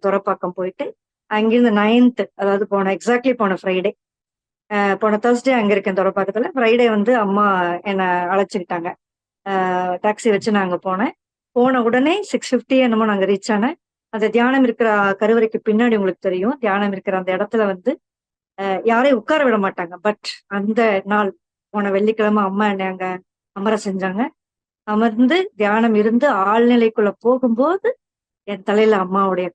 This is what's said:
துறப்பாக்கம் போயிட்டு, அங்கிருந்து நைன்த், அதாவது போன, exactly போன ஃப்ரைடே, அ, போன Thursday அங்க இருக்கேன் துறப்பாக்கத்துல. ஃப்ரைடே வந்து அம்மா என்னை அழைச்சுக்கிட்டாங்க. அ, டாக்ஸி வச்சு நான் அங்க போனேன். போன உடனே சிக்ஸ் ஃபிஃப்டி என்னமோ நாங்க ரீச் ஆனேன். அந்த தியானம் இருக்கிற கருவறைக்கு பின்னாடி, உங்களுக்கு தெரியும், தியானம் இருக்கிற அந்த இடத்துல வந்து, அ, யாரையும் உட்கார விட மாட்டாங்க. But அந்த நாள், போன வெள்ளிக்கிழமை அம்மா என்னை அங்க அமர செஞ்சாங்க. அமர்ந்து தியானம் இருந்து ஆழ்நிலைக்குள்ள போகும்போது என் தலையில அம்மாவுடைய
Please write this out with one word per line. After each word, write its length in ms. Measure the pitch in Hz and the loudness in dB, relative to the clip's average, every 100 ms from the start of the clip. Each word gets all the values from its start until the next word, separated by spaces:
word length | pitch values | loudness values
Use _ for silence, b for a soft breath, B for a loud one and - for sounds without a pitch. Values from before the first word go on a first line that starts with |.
| 196 | -2
துறப்பாக்கம் 480 | 196 196 185 185 | -2 -2 -4 -6
போயிட்டு, 420 | 185 185 - 302 - _ _ - | -6 -8 -8 -10 -12 _ _ -6
அங்கிருந்து 540 | 214 220 240 240 208 | -2 2 2 4 2
நைன்த், 460 | 214 240 247 247 190 | 4 4 4 2 -6
அதாவது 320 | - 196 196 208 | -4 -2 -2 -2
போன, 280 | 196 190 | -2 -2
exactly 380 | 190 220 240 254 | -2 -2 0 0
போன 240 | 247 202 185 | 0 -2 -2
ஃப்ரைடே, 300 | 196 185 196 - _ _ _ _ _ _ - | -4 -2 -4 -6 _ _ _ _ _ _ -6
அ, 240 | 208 202 196 | -2 0 0
போன 200 | 214 208 | 0 0
Thursday 340 | 240 240 269 | 0 0 0
அங்க 220 | 247 208 | 0 2
இருக்கேன் 220 | 202 196 | 0 0
துறப்பாக்கத்துல. 560 | 185 190 190 196 214 311 | -2 -2 -2 -2 -4 -4
ஃப்ரைடே 340 | 269 226 240 240 | 0 2 4 2
வந்து 280 | 214 208 247 | 2 2 2
அம்மா 580 | 202 202 208 185 175 175 | 0 2 2 2 0 -4
என்னை 300 | 202 196 185 | -4 -2 0
அழைச்சுக்கிட்டாங்க. 880 | 180 175 196 190 208 175 175 175 - _ _ _ _ 196 | -2 0 -2 -2 -4 -6 -6 -8 -10 _ _ _ _ -6
அ, 40 | 190 180 180 180 180 | -2 -2 -2 -4 -2
டாக்ஸி 280 | 208 208 233 | -2 -2 0
வச்சு 200 | 202 226 | 0 0
நான் 200 | 208 185 | 0 0
அங்க 80 | 175 190 | -4 -4
போனேன். 240 | 185 269 - _ _ _ | -2 -4 -6 _ _ _
போன 320 | 247 247 254 | 0 2 2
உடனே 400 | 226 247 285 392 | 2 2 2 0
சிக்ஸ் 320 | 392 240 - | -2 -6 -2
ஃபிஃப்டி 240 | 240 - 262 | -4 0 2
என்னமோ 260 | 254 220 | 2 2
நாங்க 220 | 220 202 190 | 2 0 0
ரீச் 220 | 196 - | 0 -2
ஆனேன். 260 | 208 240 349 _ _ _ | -2 -2 -4 _ _ _
அந்த 200 | 220 214 | -4 0
தியானம் 340 | 220 240 269 | 2 2 4
இருக்கிற 520 | 247 226 226 208 196 | 2 2 2 2 2
கருவறைக்கு 480 | 196 214 226 220 220 - | 0 2 2 2 -2 -2
பின்னாடி, 260 | 214 240 | 0 2
உங்களுக்கு 260 | 220 190 175 | 0 0 -2
தெரியும், 380 | 196 180 208 294 | -4 -2 -2 -2
தியானம் 320 | 226 196 208 | -2 0 -2
இருக்கிற 240 | 190 202 185 | -4 -4 -4
அந்த 200 | 185 185 | -2 -4
இடத்துல 300 | 208 226 202 | -2 0 0
வந்து, 340 | 185 233 330 _ _ _ _ _ - | -2 -4 -6 _ _ _ _ _ -8
அ, 200 | 196 190 | -4 -2
யாரையும் 340 | 214 233 277 247 | 0 2 2 0
உட்கார 260 | 208 311 | 0 0
விட 140 | 269 214 | 2 0
மாட்டாங்க. 380 | 190 - 170 180 | -2 -4 -10 -6
But 420 | 208 208 - - - | -4 -4 -8 -16 -10
அந்த 560 | 196 202 220 226 196 | -6 -2 0 0 0
நாள், 320 | 196 208 196 - _ _ _ | -2 -2 -2 -6 _ _ _
போன 220 | 208 202 | -6 -2
வெள்ளிக்கிழமை 520 | 196 214 220 214 208 | 0 0 0 0 0
அம்மா 260 | 196 196 214 | 0 0 -2
என்னை 180 | 196 190 | -2 -4
அங்க 340 | 185 185 185 - _ _ | -6 -8 -8 -14 _ _
அமர 260 | 196 202 214 | -6 -2 -2
செஞ்சாங்க. 420 | 208 190 185 190 294 - _ _ _ _ | -4 -4 -4 -4 -6 -8 _ _ _ _
அமர்ந்து 680 | - 214 233 214 254 339 381 202 | -4 0 0 2 2 2 -2 -2
தியானம் 380 | 202 220 226 | 0 2 2
இருந்து 380 | 214 214 240 285 | 2 2 2 2
ஆழ்நிலைக்குள்ள 800 | 202 196 226 240 240 226 220 208 - | 2 2 4 4 4 2 2 -2 0
போகும்போது 800 | 233 254 254 226 285 392 453 508 _ _ _ _ | 0 0 0 0 0 0 -4 -6 _ _ _ _
என் 200 | - 196 | -12 -8
தலையில 340 | 190 208 220 208 | -2 2 4 2
அம்மாவுடைய 540 | 185 196 196 180 180 | 0 0 0 -2 -4